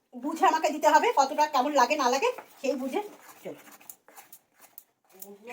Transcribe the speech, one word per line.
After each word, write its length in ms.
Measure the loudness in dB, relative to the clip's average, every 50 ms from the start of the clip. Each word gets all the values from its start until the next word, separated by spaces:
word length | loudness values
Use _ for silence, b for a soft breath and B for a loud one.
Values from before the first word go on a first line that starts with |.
| _ _ -16 -10 -8
বুঝে 200 | -8 -2 2 2 2
আমাকে 180 | 2 2 0 -2 -2
দিতে 140 | 2 2 4 4
হবে 140 | 4 4 4 2 2
কতটা 260 | 0 0 2 0 0 0 2
কেমন 180 | 0 0 2 2 2
লাগে 140 | 2 2 2 0
না 40 | 0 0 0
লাগে, 140 | 0 0 -2 -2 -4 -12 -20 -14 -6
সেই 160 | -4 -4 -4 -4
বুঝে। 180 | -4 -4 -4 -4 -6 -6 -12 -20 -20 -20 -20 -18 -16 -16 -16 -16 -20 -20 -20 -20 -20 -20 -20 _ _ -20 -20 -20 -20 -20 -20 -20 _ _ _ _ -20 -20 -20 -20 _ _ _ _ _ _ _ -20 -20 -20 -20 -20 -18 -16